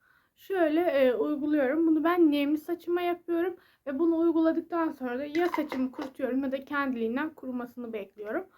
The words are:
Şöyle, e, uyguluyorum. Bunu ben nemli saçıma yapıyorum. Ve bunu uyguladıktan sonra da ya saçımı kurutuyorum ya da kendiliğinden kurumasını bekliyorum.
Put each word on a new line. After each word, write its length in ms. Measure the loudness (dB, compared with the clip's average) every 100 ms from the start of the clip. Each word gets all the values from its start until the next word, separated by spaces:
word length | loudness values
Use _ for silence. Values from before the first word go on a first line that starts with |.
| _ _ _ _
Şöyle, 460 | -4 0 2 2
e, 320 | 2 4 4
uyguluyorum. 720 | 2 0 -2 0 2 2 2 2
Bunu 160 | 4
ben 280 | 2 4 4
nemli 260 | 4 0 -2
saçıma 440 | -4 -6 -2 -2
yapıyorum. 540 | -2 -4 -2 -2 -2 -4 _ _ -8
Ve 120 | 0
bunu 180 | 2 2
uyguladıktan 720 | 2 4 2 0 -2 -2 -2
sonra 280 | -4 -6 -6
da 60 | -4
ya 220 | 0 0
saçımı 440 | 0 -2 -2 -2
kurutuyorum 520 | -4 -10 -4 -2 0
ya 80 | -2
da 140 | -4 -4
kendiliğinden 640 | -2 -2 0 -2 -2 -4
kurumasını 600 | -6 -10 -8 -8 -10 -10
bekliyorum. 540 | -10 -10 -12 -8 -8 -8